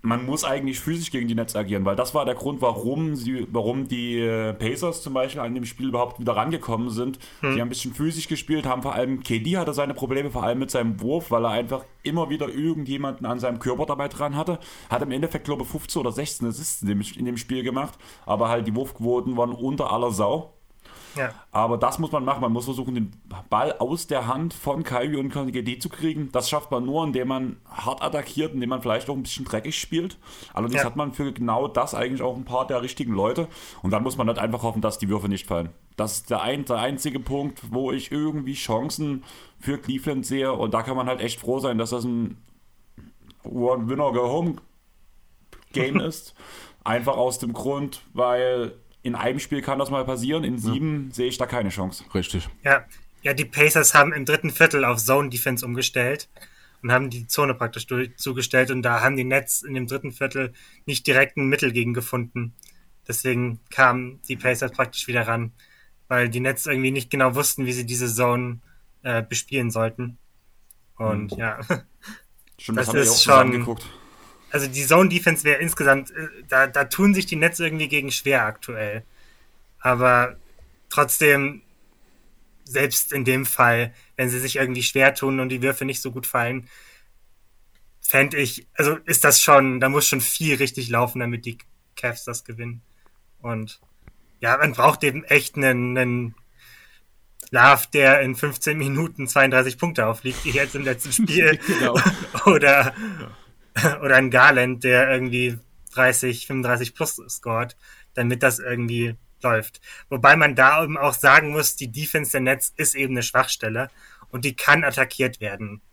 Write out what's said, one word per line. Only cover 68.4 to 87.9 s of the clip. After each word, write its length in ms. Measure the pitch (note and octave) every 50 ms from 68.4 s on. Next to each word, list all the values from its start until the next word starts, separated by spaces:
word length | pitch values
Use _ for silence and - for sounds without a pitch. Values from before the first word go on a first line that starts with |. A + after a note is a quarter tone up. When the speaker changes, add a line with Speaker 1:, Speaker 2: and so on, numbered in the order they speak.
| B2 B2 A#2+ A#2 - _ - - _ _ _ _ _
Speaker 2:
äh, 200 | B2+ A#2+ A#2 A2+
bespielen 480 | A2+ A#2+ - - - C#3+ C3+ B2 A#2
sollten. 460 | A2+ A2+ A2+ A2+ A#2 - B2 B2 A#2+ - - _ _ _ _ _ _ _ _ _ - _ _ _ _
Und 340 | - A#2 A2 G#2+ G#2 G#2+ G2+
Speaker 1:
Mhm. 80 | - -
Speaker 2:
ja. 200 | A#2 A2+ - - A#2+ - F3 B2+ - _ _ _ - - A3 - _ _ _ _ _ _ _
Speaker 1:
Stimmt, 200 | - - - A2+
Speaker 2:
Das 80 | A#2+ B2+
Speaker 1:
das 20 | A2+
haben 60 | A2+
wir 60 | C#3+ C#3
Speaker 2:
ist 60 | B2
Speaker 1:
auch 60 | -
zusammen 360 | - - D3 C#3 C3 B2+ B2+ B2
Speaker 2:
schon 60 | B2
Speaker 1:
geguckt. 260 | A#2+ A#2 A#2 A2 - - - - - - - - - - - _ _ -
Speaker 2:
Also 160 | - D3 C#3
die 180 | C3+ B2+ C#3 C#3
Zone-Defense 600 | B2+ D#3+ F3 F#3+ F#3 E3+ F3 - E3+ D#3+ - -
wäre 160 | D3 C#3+ C3+
insgesamt, 500 | E3 E3 - - D3+ C#3 C#3 C#3 C3+ -
äh, 160 | - D#3 D#3 D#3 - A2+ C3 -
da, 180 | C3+ C3 C3+
da 160 | C3 B2+ C#3+ C#3
tun 300 | B2+ - - F#3+ G3+ G3+
sich 120 | F#3+ F#3+
die 120 | - E3+
Nets 220 | D#3 D#3 E3+ E3 -
irgendwie 280 | E3+ D#3+ D#3 D#3 D#3
gegen 240 | C#3 D3 D3 C3+ C3+
schwer 340 | B2+ - - C#3 C#3 B2+ A2+
aktuell. 580 | A2 A2 - - - A#2+ A2 G#2+ G#2 G#2 A2+ - - - - - - - _ _ _ _ - - _ _ _
Aber 560 | - B2+ B2+ A#2+ B2+ B2+ B2 B2 B2 B2 B2 - - - - - - - - _ _ _
trotzdem, 720 | - - D3 B2 - - D#3 D3 C#3+ C#3 C#3 C#3 C#3+ G#2+ _ _ _ _ _ _ _ _ - _ _ _ _ - _ _ - _ _ _ _
selbst 460 | - B2 C#3 C#3 C3+ B2+ - - -
in 140 | D3 C#3 B2+
dem 200 | B2 B2+ C3 C3+
Fall, 460 | B2+ - - B2+ A#2+ A#2 A#2 A#2+ A#2 - - - _ -
wenn 140 | - C3 B2
sie 100 | B2 B2+
sich 160 | C3 C3 -
irgendwie 280 | C#3 C3+ B2+ B2+ B2 A#2+
schwer 300 | - - C#3 C3+ C#3 C#3
tun 240 | - - C3+ C3+ C3+
und 80 | C3 B2+
die 120 | C3 B2 B2
Würfe 200 | C3+ C3+ - C3+
nicht 160 | C3+ C3 -
so 100 | - C3+
gut 140 | A#2+ C3 B2+
fallen, 420 | - - B2+ A#2 A#2+ B2+ C3 A#2 - - - - - - _ - _ _ _ _ _ - _ _ _ _ _ _ _ _ _ - -